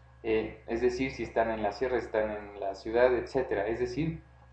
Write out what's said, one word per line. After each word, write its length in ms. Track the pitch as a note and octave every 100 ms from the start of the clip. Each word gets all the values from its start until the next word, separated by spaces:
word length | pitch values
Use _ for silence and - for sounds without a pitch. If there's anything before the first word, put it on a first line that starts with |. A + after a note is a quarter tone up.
| - -
Eh, 360 | A2+ A2 G#2+ - -
es 140 | A2+
decir, 320 | B2 B2 C3+
si 100 | B2+
están 300 | A2+ - A2+
en 100 | A2
la 80 | G2+
sierra, 300 | G2+ B2+ B2
si 60 | A2+
están 260 | A2 G#2+
en 260 | G#2+ G#2 G2+
la 160 | G2
ciudad, 400 | F#2+ A2+ A#2 B2+
etcétera. 540 | A#2+ - C3+ B2+ G#2 G2+
Es 100 | A#2
decir, 460 | B2 B2+ D#3+ D#3+ - - -